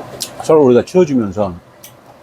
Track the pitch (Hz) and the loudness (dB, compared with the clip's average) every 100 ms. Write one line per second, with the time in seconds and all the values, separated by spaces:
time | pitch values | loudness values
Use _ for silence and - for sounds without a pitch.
0 | - - - - - 160 135 120 - 185 | -16 -14 -14 -8 0 4 4 4 2 0
1 | 165 131 104 95 98 87 - _ - - | 0 0 -4 -4 -6 -8 -18 _ -20 -20
2 | - - | -20 -20